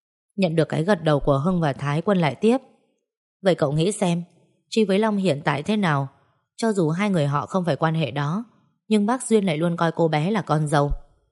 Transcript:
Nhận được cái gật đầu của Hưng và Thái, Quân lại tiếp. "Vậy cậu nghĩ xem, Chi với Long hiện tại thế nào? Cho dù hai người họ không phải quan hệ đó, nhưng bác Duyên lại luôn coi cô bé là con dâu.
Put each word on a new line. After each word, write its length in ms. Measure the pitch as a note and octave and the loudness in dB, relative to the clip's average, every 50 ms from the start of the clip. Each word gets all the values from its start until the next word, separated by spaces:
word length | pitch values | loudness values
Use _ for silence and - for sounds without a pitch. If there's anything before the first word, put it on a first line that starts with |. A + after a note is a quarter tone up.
| _ _ _ _ _ _ _ | _ _ _ _ _ _ _
Nhận 200 | G3+ F#3+ E3 D#3+ | -2 -2 0 2
được 120 | E3 D3+ - | 0 0 0
cái 160 | - D3 D#3+ | 0 -2 0
gật 200 | F#3 G#3 E3 D#3+ | 0 0 0 2
đầu 160 | D3+ D3+ C#3 | 0 0 2
của 180 | - D3 C#3 C3+ | 2 2 2 2
Hưng 220 | C#3 F#3+ F#3 F3 | 2 0 0 0
và 120 | D#3+ D3 C3 | 0 -2 -2
Thái, 300 | - C#3 C#3+ C#3+ D#3+ E3+ | -2 -4 -2 -2 -2 0
Quân 160 | G#3 G3+ F3+ | 0 0 2
lại 160 | E3 C#3+ B2+ | 2 0 -2
tiếp. 240 | - - A3 B3 C4+ - - _ _ _ _ _ _ _ _ _ _ _ _ _ _ - | 0 2 2 2 2 -2 -10 _ _ _ _ _ _ _ _ _ _ _ _ _ _ 0
"Vậy 120 | F#3+ E3+ | 0 2
cậu 180 | D#3 D#3+ C3+ D3 | 2 0 0 0
nghĩ 200 | D#3 D#3+ G3 G#3 | 0 0 0 0
xem, 300 | - G3 F3 E3+ F3 F3 - _ _ _ _ _ _ _ _ | 0 0 0 0 -2 -4 -8 _ _ _ _ _ _ _ _
Chi 140 | - A3+ A3 | 0 0 2
với 140 | F#3 F#3+ G3 | 2 2 2
Long 180 | A3 A3 G#3 | 2 0 0
hiện 240 | G3+ F#3+ F#3 C#3 C#3+ D#3+ | 0 0 0 0 0 -2
tại 180 | D#3+ D3 C3+ D3+ | -2 -2 -2 -2
thế 140 | - G#3+ | -2 -2
nào? 320 | G#3+ G3 E3 D3 C#3 C#3 C3+ - _ _ _ _ _ _ _ _ | 0 0 0 0 0 -2 -4 -8 _ _ _ _ _ _ _ _
Cho 160 | - A#3 A3+ G#3+ | -4 -2 0 0
dù 180 | F#3+ E3+ D3+ | 2 0 0
hai 200 | D#3+ F3 G#3 G#3 | 0 -2 -2 0
người 160 | F#3+ E3+ C#3+ | 0 0 0
họ 200 | C#3+ C#3+ D3 A2+ | 0 0 -2 -4
không 180 | - - F#3+ F3 | -2 -4 -2 -2
phải 120 | E3 C#3+ | -2 -2
quan 180 | - E3 D#3+ D#3+ | 0 0 0 0
hệ 160 | E3 D#3+ A#2+ | -2 -2 -2
đó, 340 | A2+ D3 C#3+ D3 E3 G#3+ A#3+ - _ _ _ _ _ _ _ _ | -4 -4 -4 -4 -4 -6 -8 -10 _ _ _ _ _ _ _ _
nhưng 180 | G#3+ G#3+ G3+ | 0 2 2
bác 200 | G#3 B3 B3+ - | 0 -2 -2 0
Duyên 180 | - A3+ G#3+ G3 | 0 2 2 2
lại 140 | F#3+ D#3 D3+ | 2 0 0
luôn 180 | E3 F3 E3+ | 0 -2 0
coi 160 | E3+ E3+ E3 - | 0 0 0 0
cô 160 | - E3+ D#3+ | 0 0 0
bé 220 | D3+ D3+ D3+ F#3 | 2 0 0 0
là 120 | A3+ G3+ D3+ | -2 -2 0
con 240 | - D3+ D#3 D#3 | 0 0 0 0
dâu. 240 | C#3+ D#3 D3 C#3+ C#3+ C#3+ - - _ _ _ _ _ | 0 2 0 2 0 -2 -6 -8 _ _ _ _ _